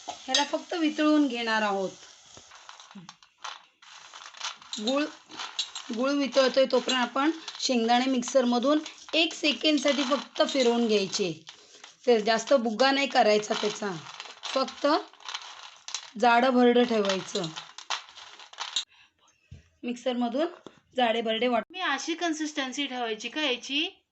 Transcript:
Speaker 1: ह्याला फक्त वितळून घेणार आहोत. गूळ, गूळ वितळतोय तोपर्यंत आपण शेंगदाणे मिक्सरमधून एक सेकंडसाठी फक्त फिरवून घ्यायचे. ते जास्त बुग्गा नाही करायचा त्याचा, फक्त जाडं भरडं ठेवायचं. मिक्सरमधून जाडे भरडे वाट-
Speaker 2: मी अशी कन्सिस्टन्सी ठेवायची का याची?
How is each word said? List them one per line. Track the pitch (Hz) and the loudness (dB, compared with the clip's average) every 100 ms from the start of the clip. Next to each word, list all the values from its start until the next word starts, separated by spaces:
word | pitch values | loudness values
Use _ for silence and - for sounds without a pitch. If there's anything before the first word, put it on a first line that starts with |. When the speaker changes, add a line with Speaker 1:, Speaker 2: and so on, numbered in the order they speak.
| - | -14
Speaker 1:
ह्याला | - - 269 | -14 -4 -2
फक्त | 285 302 - | 0 -4 -6
वितळून | 359 302 302 302 302 285 | -2 -2 2 2 4 2
घेणार | 240 226 220 | 0 -2 0
आहोत. | 208 196 180 - - - - - - - - - - 196 170 - - _ - - - _ - - - - - - - - - - | 0 -2 -4 -8 -20 -20 -20 -20 -20 -20 -20 -20 -20 -20 -20 -20 -20 _ -16 -16 -20 _ -20 -20 -20 -20 -20 -12 -12 -12 -12 -6
गूळ, | 214 277 302 - - - - - - - - 220 | 0 0 -2 -8 -18 -14 -10 -8 -10 -12 -8 -4
गूळ | 262 | 0
वितळतोय | 285 269 269 262 269 262 | 0 2 2 4 4 2
तोपर्यंत | 247 240 254 | 2 0 -2
आपण | 240 269 302 330 - - | -2 0 0 0 -8 -8
शेंगदाणे | - 247 226 247 262 | -2 0 4 2 2
मिक्सरमधून | 254 247 269 247 240 262 302 311 - - | 0 2 2 4 2 2 0 -2 -12 -2
एक | 302 339 | 0 0
सेकंडसाठी | - 302 254 311 294 285 277 | 0 -2 0 0 2 2 0
फक्त | 262 277 - - 311 | 0 -2 -4 -2 0
फिरवून | 277 233 233 233 | 2 2 4 2
घ्यायचे. | 208 190 - 185 160 - - - - - _ 247 | 2 0 -2 -4 -4 -14 -20 -20 -20 -20 _ 2
ते | 226 | 4
जास्त | 214 220 220 | 4 0 4
बुग्गा | 277 226 208 269 | 2 4 2 2
नाही | 277 269 | 4 2
करायचा | 262 214 214 208 | 4 4 4 2
त्याचा, | 214 208 - 202 165 - - - - | -2 -2 -4 -6 -8 -12 -16 -18 -16
फक्त | - 269 254 - 285 339 - - - - - - - - - - - 208 | -6 -2 -2 -2 0 0 -2 -14 -14 -14 -14 -18 -20 -20 -14 -14 -12 2
जाडं | 233 233 262 | 4 6 6
भरडं | 247 247 240 | 6 6 6
ठेवायचं. | 240 226 196 190 - 202 165 160 - - - - - - - - - - - - - _ _ _ _ _ _ - _ _ | 4 2 2 -2 -4 -6 -6 -8 -16 -20 -10 -10 -10 -20 -20 -20 -20 -12 -8 -8 -8 _ _ _ _ _ _ -20 _ _
मिक्सरमधून | 240 240 262 247 233 254 349 - - - _ - | -10 -6 -4 -2 -2 -2 -4 -6 -20 -20 _ 0
जाडे | 240 226 | 0 0
भरडे | 226 220 247 | -2 -2 0
वाट- | 233 - | 0 -4
Speaker 2:
मी | 370 | -6
अशी | 339 262 - 330 | -4 -4 -4 -4
कन्सिस्टन्सी | 339 311 302 302 262 269 277 | -4 -4 -4 -4 -6 -6 -6
ठेवायची | 254 233 214 240 | -4 -6 -6 -8
का | 311 | -4
याची? | 294 240 254 285 359 - _ | -2 -4 -4 -4 -4 -8 _